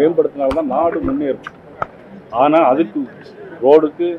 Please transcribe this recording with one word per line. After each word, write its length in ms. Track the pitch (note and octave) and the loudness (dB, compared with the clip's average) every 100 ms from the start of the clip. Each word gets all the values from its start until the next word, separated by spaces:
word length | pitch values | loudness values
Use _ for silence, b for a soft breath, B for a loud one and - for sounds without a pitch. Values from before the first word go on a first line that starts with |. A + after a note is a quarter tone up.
மேம்படுத்தினால்தான் 680 | D#3 D#3+ D3 C#3+ C3+ D3 C#3+ C3+ | 2 2 -2 -2 -4 -2 -2 -2
நாடு 240 | E3+ E3 C3+ | -2 -2 -4
முன்னேறும். 420 | C#3 C#3+ A2+ - - - - - - - - - A2+ | -4 -4 -6 -10 -20 -18 -12 -12 -14 -20 -20 -6 0
ஆனா 160 | D3 D#3 C#3+ | 2 4 4
அதுக்கு 280 | C#3 E3+ - B2+ - - - - - | 2 -2 -6 -8 -12 -20 -20 -20 -2
ரோடுக்கு 460 | B2+ D#3 D3+ D3 F3 | 4 4 4 -2 -6